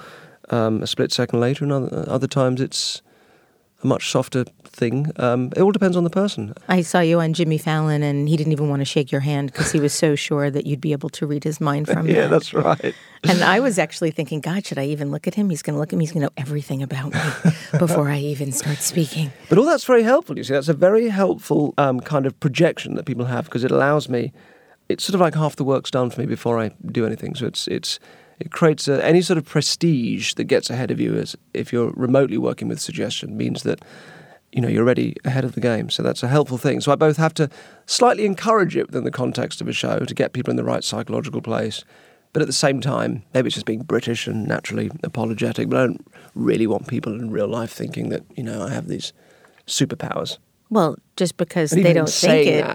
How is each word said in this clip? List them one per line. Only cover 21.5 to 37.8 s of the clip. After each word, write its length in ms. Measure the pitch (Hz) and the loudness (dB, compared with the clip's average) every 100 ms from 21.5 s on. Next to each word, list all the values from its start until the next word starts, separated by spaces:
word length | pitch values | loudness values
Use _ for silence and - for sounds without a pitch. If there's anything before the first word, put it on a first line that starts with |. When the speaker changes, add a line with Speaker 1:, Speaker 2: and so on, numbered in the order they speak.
| 151 147 - | 2 2 4
Speaker 1:
um, 220 | 139 127 | 2 2
kind 260 | - 151 135 | 0 0 0
of 140 | - | 0
projection 560 | 147 127 165 - - - | 0 4 2 2 -6 -6
that 100 | - | -4
people 200 | 120 123 | -4 -2
have, 220 | 120 - | -4 -4
'cause 160 | 120 | -2
it 60 | 131 | 2
allows 380 | 139 135 151 135 | 4 4 2 0
me, 240 | 120 120 - - _ _ _ - | -2 -4 -8 -20 _ _ _ -6
it's 140 | - | -4
sort 100 | - | 0
of 80 | 185 | 2
like 140 | 170 151 | 2 2
half 200 | 156 - | 0 0
the 80 | |
work's 280 | 135 131 - | 0 0 0
done 180 | 131 123 | -2 -2
for 100 | 123 | -2
me 40 | 117 | -4
before 340 | 113 117 117 | -2 0 0
I 120 | 110 - - | -2 -6 -6
do 140 | 120 110 | -2 -2
anything. 300 | 110 - 120 | -2 -8 -6
So 100 | 113 | -6
it's, 220 | - - | -6 -4
it's, 320 | - - - - - _ - | -6 -6 -10 -12 -20 _ -16
it 120 | - | -12
creates 360 | - 165 156 - | 0 2 2 0
a, 160 | 135 | 0
any 200 | 139 175 | 4 4
sort 160 | 175 165 | 4 0
of 60 | - | 0
prestige 920 | 151 - - 170 139 113 101 107 - | -2 -2 0 2 2 0 -2 -4 -4
that 80 | |
gets 260 | 120 131 - | 0 0 0
ahead 220 | 120 123 | -4 -2
of 80 | 117 | -2
you 160 | 117 110 | -2 -2
as 200 | - - _ - | -4 -10 _ -8
if 180 | - | -4
you're 160 | 120 117 - | -2 -2 -2
remotely 420 | 123 131 131 113 | 2 4 2 0
working 300 | 123 - 113 | -2 -4 -6
with 120 | 117 | -6
suggestion 560 | - - 107 - - 107 | -6 -6 -6 -6 -8 -6
means 280 | 123 120 | -4 -4
that, 160 | 117 - - - - - - - _ | -4 -6 -8 -20 -20 -20 -20 -20 _
you 100 | 131 | -2
know, 60 | 117 | 0
you're 160 | 110 | 2
already 320 | 120 123 120 - - | 2 2 0 -4 -2
ahead 180 | 131 | -2
of 100 | 127 | -2
the 60 | 113 | -2
game. 300 | 120 110 113 | -2 0 -2
So 140 | - | -2
that's 180 | 123 123 | -2 -2
a 60 | 123 | 2
helpful 320 | 147 135 123 | 2 2 0
thing. 200 | 143 123 | -2 0
So 100 | 143 | 2
I 40 | 143 | 4
both 220 | 156 151 | 4 2
have 160 | 160 | 0
to 160 | 160 147 - - - | 0 -2 -4 -20 -20